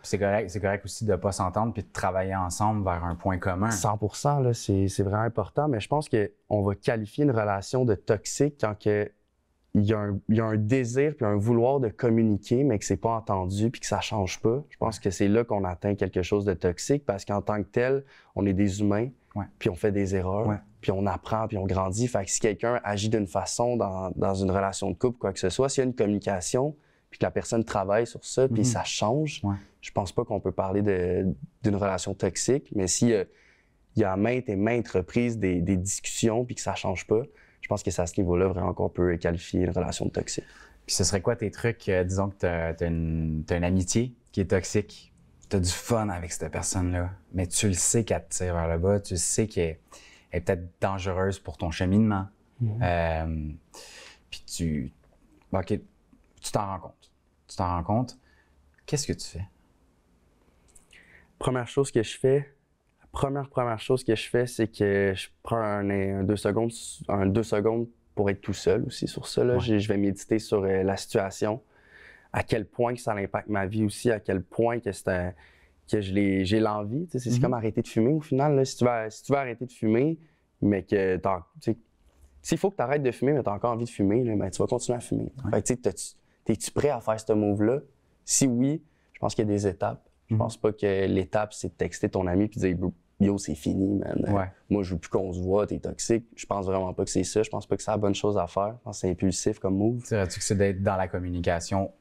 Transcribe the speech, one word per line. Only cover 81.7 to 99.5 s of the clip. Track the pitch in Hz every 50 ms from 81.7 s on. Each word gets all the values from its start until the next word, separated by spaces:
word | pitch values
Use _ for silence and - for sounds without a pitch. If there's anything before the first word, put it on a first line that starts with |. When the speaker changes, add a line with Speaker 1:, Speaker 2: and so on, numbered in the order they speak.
| -
Speaker 2:
sais, | - - _ _ _ _ _ _ _ - _ _ -
s'il | - - 147
faut | 139 - 202
que | 202
t'arrêtes | - 127 120 143 151 139
de | 123
fumer, | 113 - 123 139 151
mais | 139 110
t'as | 101 101
encore | 101 - 120 117
envie | 113 120
de | 120
fumer, | - - 101 98 101 123 127
là, | 117 110
ben, | 101 98 95
tu | - -
vas | 101
continuer | - 123 120 - - 120
à | 120
fumer. | - - 113 113 110 - - - -
Speaker 1:
Ouais. | 104
Speaker 2:
Fait | 110 110
que, | -
tu | - 127
sais, | 120
t'as-tu, | - 104 - - - - - _ _ _ _ _ _
t'es-tu | - 113 - - -
prêt | - - - 147
à | 139 117
faire | - 110 110 110
ce | - - 110
move-là ? | 107 107 104 101 104 104 110 131 147 151 - _ _ _ _ _ _ _
Si | - - - 147
oui, | 135 120 120 127 139 151 160 - _ _ _ _ _ _
je | -
pense | 117 110 -
qu'il | - 110
y | 104
a |
des | 101 101 101
étapes. | 98 90 - 101 104 127 - _ _ _ _ _ _
Je | 113
Speaker 1:
Mhm. | 110
Speaker 2:
pense | 104 113 117
pas | - - 110 104
que | - - 101 98 98 98
l'étape, | 95 98 95 92 - - 107 107 107 -
c'est | - - 90
de | -
texter | _ - - - - - 104
ton | - 101 92
ami | 90 87 95 104
puis | 107 - -
de | 95 92 92
dire, « | 87 92 87 - - _ _ _ _
Yo, | 101 101 101
c'est | 98 - - 76
fini, | - - 92 92 95 95 98 104
man. | 95 85 - 80 - -
Speaker 1:
Ouais. | - 101 98 95 92 - _ _ _
Speaker 2:
Moi, | 98 101 95
je | 90 92
veux | 85
plus | - -
qu'on | - 107 95 95
se | 87 90
voit, | 90 92 95 104 101
t'es | - 87 -
toxique. » | - - - - - - 120 107 - _ -
Je | - -
pense | - 98 101 92
vraiment | 92 95 95 95 90 90
pas | - 98
que | -
c'est | - 98 92
ça. | - - 107 110
Je | -
pense | - 107 -
pas | - 101
que | 98 -
c'est | -
la | 107
bonne | 104 107 101 98
chose | - - 104 101
à | 98 87
faire. | 87 - 98 98 104 113 120
Je | _
pense | 104 101
que | -
c'est | - 92
impulsif | 87 - 98 95 87 - - 110